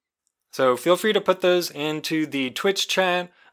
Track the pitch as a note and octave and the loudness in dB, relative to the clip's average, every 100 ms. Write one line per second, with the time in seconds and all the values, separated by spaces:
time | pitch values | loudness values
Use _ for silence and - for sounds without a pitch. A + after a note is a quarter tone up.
0 | _ _ _ _ _ - C3 B2 E3 F3+ | _ _ _ _ _ 0 2 2 2 2
1 | G#3+ G#3 F#3+ F#3 F#3 F3+ E3+ D3 D3+ D#3 | 2 0 0 2 2 2 0 -6 -6 -4
2 | - D#3+ D3+ C#3 B2+ - G3 F#3+ - - | -4 -4 -2 -4 -4 -2 -2 -2 -2 0
3 | F#3 F3+ F3+ _ _ | 0 0 -4 _ _